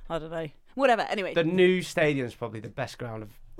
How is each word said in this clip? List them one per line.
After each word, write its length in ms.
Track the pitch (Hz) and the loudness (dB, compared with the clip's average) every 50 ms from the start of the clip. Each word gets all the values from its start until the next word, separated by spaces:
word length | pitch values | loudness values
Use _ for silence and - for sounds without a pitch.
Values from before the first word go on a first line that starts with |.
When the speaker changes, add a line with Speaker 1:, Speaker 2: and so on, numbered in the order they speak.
| - - | -8 -8
Speaker 1:
I 100 | 170 160 | -6 -6
don't 120 | 156 160 | -6 -6
know. 180 | 165 165 160 151 - - _ - - | -6 -6 -8 -8 -12 -16 _ -12 0
Whatever. 280 | 247 277 254 233 208 | 2 4 4 4 4
Anyway. 320 | 175 - - 214 185 160 - | 2 -2 -2 -4 -4 0 0
Speaker 2:
The 100 | - 165 | 2 2
new 380 | 156 175 185 180 180 185 180 | 2 4 6 6 6 6 2
stadium's 520 | 170 - - 180 160 151 147 139 127 117 - | -2 -4 0 2 2 2 2 0 -2 -4 -6
probably 260 | - 120 110 110 110 | -8 -10 -8 -8 -10
the 100 | 104 107 | -12 -10
best 260 | 101 - 127 113 - - | -8 -8 -8 -8 -8 -10
ground 240 | 123 117 113 110 | -10 -10 -8 -10
of, 60 | 107 104 - - - - - | -12 -14 -16 -20 -20 -20 -20